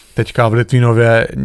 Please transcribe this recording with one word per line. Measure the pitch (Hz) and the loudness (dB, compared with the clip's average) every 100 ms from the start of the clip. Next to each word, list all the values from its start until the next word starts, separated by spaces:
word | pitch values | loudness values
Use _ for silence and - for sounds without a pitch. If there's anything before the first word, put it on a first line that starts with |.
| - | -12
teďka | - 117 - 117 | -8 -4 -2 0
v | |
Litvínově | 113 117 127 120 113 117 113 - 131 | 0 0 0 2 2 2 2 0 -6